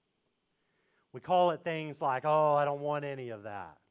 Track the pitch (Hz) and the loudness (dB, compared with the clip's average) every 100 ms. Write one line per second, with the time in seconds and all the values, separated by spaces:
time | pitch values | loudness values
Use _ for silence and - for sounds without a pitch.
0 | _ _ _ _ _ _ _ _ _ _ | _ _ _ _ _ _ _ _ _ _
1 | _ 131 135 180 180 160 175 160 156 139 | _ -12 0 4 4 2 -4 -6 -6 -4
2 | 147 131 151 156 151 147 143 143 147 147 | -2 0 2 4 4 4 2 0 -4 -4
3 | 143 135 123 110 104 101 87 76 _ | -6 -8 -10 -10 -12 -12 -14 -18 _